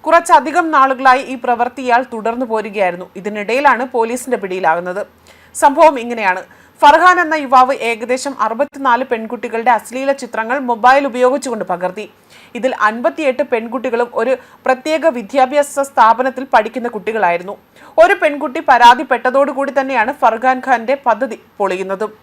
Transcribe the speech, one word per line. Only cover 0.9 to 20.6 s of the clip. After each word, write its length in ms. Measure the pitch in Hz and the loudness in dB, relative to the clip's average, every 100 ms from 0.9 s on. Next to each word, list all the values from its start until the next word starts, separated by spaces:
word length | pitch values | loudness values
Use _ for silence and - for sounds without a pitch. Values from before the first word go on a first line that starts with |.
| 254 269 262 247 | 2 2 2 0
ഈ 20 | 254 | -6
പ്രവൃത്തി 380 | 247 233 240 247 254 | -4 -2 -2 -4 0
ഇയാൾ 160 | 240 254 | 0 0
തുടർന്നു 340 | 226 214 240 247 | -6 -6 -4 -4
പോരുകയായിരുന്നു. 560 | 220 214 202 185 175 185 196 | -4 -6 -2 -2 -2 -12 -12
ഇതിനിടയിലാണ് 640 | 196 208 202 240 285 233 254 | -10 -8 -4 2 2 2 -2
പോലീസിന്റെ 440 | 247 226 240 262 233 | -4 -4 -4 -6 -6
പിടിയിലാകുന്നത്. 600 | 190 185 175 170 180 185 - _ _ _ _ - | -4 -2 0 -2 -4 -8 -10 _ _ _ _ 0
സംഭവം 380 | 302 277 320 277 | 2 6 4 4
ഇങ്ങനെയാണ്. 400 | 233 233 196 185 - _ _ _ | -8 -4 -2 -2 -8 _ _ _
ഫർഹാൻ 340 | 294 311 359 359 | 6 6 6 4
എന്ന 140 | 320 311 | 0 -2
യുവാവ് 300 | 269 262 254 277 226 | 2 4 4 0 -4
ഏകദേശം 440 | 226 226 254 285 277 | -4 -4 -4 -4 -4
അറുപത്തിനാല് 600 | 214 226 233 277 269 240 254 | -4 -2 -4 -2 0 0 0
പെൺകുട്ടികളുടെ 600 | 226 220 240 240 226 233 | -4 -6 -10 -6 -2 0
അശ്ലീല 420 | 226 - 247 269 277 | 0 -2 -6 -4 -4
ചിത്രങ്ങൾ 340 | 240 220 220 269 254 | -6 -6 -4 -4 -2
മൊബൈൽ 320 | 226 240 277 277 | 2 4 4 2
ഉപയോഗിച്ചുകൊണ്ട് 540 | 240 254 269 262 220 190 | 0 0 0 -4 -8 -6
പകർത്തി. 360 | 175 180 185 208 _ _ - - | -4 -4 -8 -16 _ _ -20 -14
ഇതിൽ 180 | 247 254 - 214 | -4 -4 0 0
അൻപത്തിയെട്ട് 540 | 226 294 339 294 254 285 | 0 -4 -2 -4 -2 -2
പെൺകുട്ടികളും 580 | 233 226 240 254 240 240 - | -4 -4 -6 -4 -4 -4 -2
ഒരു 160 | 226 262 - _ 254 | -2 -4 -6 _ -4
പ്രത്യേക 400 | 262 311 311 320 | -2 -2 0 0
വിദ്യാഭ്യാസ 760 | 247 202 269 254 285 285 - 277 | -2 -4 0 2 2 -2 -4 -4
സ്ഥാപനത്തിൽ 540 | - 220 233 254 254 269 | 4 4 4 -2 -4 0
പഠിക്കുന്ന 360 | 214 220 254 240 | 0 0 -6 -8
കുട്ടികളായിരുന്നു. 680 | 220 190 220 180 175 180 - _ _ - - | -6 -6 -2 0 0 -6 -14 _ _ -6 4
ഒരു 120 | 349 392 | 4 4
പെൺകുട്ടി 380 | 330 285 294 285 302 | 0 -2 -6 -4 2
പരാതിപ്പെട്ടതോടുകൂടി 1040 | 240 240 247 285 240 254 262 277 262 277 277 | 6 8 6 2 -2 0 0 0 -2 -2 -2
തന്നെയാണ് 320 | 269 254 220 - | -2 -2 -2 2
ഫർഹാൻ 360 | 233 220 254 254 | 0 2 0 -2